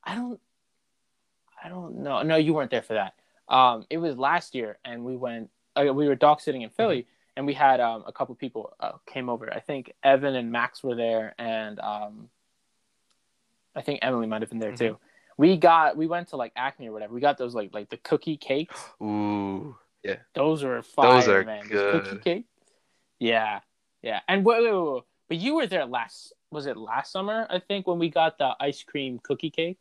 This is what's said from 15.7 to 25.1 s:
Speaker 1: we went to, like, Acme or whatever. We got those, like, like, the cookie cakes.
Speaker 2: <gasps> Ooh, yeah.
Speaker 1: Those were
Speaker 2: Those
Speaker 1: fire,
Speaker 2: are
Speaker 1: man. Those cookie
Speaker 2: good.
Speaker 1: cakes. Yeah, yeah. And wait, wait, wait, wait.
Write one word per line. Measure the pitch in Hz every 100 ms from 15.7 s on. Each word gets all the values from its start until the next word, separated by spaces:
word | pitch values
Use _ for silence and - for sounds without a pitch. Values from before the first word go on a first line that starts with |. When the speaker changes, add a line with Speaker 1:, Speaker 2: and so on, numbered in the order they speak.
| 165 156 147
Speaker 1:
we | 160
went | 175 175
to, | 143
like, | 117 -
Acme | 127 - 123
or |
whatever. | 107 107
We | 120
got | 143 143
those, | 123 120
like, | 101
like, | 107 104
the | 113
cookie | - 151 - 151
cakes. | - 135 160 - -
Speaker 2:
<gasps> | _
Ooh, | 107 104 104 104 98 98 156 127 _ _
yeah. | 202 160 _ -
Speaker 1:
Those | 143 160
were | 139 120
Speaker 2:
Those | - - 123 127 123
Speaker 1:
fire, | 98
Speaker 2:
are |
Speaker 1:
man. | 92 107 104
Those | 104 101 101
cookie | 98
Speaker 2:
good. | 98
Speaker 1:
cakes. | 175 175 240 _ _ _ _ _ _ _
Yeah, | 117 113 110 101 _ _ _ _
yeah. | - 104 -
And | 196 196
wait, | 233
wait, | 233
wait, | 196 165
wait. | 131 -